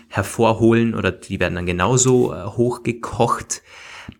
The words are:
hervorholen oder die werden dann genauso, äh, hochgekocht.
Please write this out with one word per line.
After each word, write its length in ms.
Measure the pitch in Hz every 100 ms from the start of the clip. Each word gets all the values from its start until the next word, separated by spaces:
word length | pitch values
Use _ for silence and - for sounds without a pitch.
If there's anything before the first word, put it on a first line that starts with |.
| -
hervorholen 840 | - 98 - 113 107 113 113 117
oder 180 | 107 95
die 260 | - - 98
werden 160 | 87 90
dann 100 | 90
genauso, 680 | 87 92 127 131 127 120
äh, 100 | 80 98
hochgekocht. 1120 | 117 120 120 - 113 - - 117 - - - - - - - -